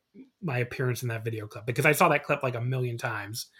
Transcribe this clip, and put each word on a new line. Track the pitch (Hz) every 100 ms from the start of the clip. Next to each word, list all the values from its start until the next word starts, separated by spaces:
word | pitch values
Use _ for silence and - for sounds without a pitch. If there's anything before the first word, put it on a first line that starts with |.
| _ 214 - _
my | 170 123
appearance | 123 - 127 117
in | 120
that | 113
video | 113 110 107
clip, | 107
because | 117 123 143
I |
saw | 147 175
that | 147
clip, | - 143
like, | 131
a | 120
million | 123 131 123 117
times | 123 110 101 113 -